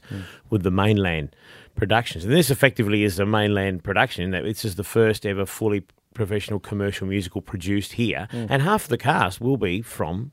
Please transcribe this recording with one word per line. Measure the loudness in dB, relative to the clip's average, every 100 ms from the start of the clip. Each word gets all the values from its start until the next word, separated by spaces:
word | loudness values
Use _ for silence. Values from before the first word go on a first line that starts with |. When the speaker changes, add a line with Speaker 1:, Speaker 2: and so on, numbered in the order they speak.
| -12
Speaker 1:
Mm. | -12 -12 -16 -2
Speaker 2:
with | 0
the | 2
Mainland | 2 4 4 2 0 -4 _ -20 -20 -14 -4
Productions. | 2 2 0 -6
And | 0
this | 2 4
effectively | 4 4 4 2 4
is | 2 2
a | 2
Mainland | 4 4 2 0 -2
production | -2 0 0 0
in | -2
that | -2
this | -4 -4 -4
is | -4
the |
first | -2 4 4 2 -2
ever | -2 -4
fully | -2 0 0 -4 _ _
professional | -6 -2 -2 -4 -6
commercial | -4 -4 -2 -2 -2
musical | -2 -4 -8
produced | -8 -8 -2 -2 -2
here. | -2 -2 -2 -6
Speaker 1:
Mm. | -8 -2
Speaker 2:
And | 0
half | 2 0
of | 0
the | -2
cast | 0 2 0 0
will | -2 0
be | 0 -2
from | -4 -6 -4 -4 -6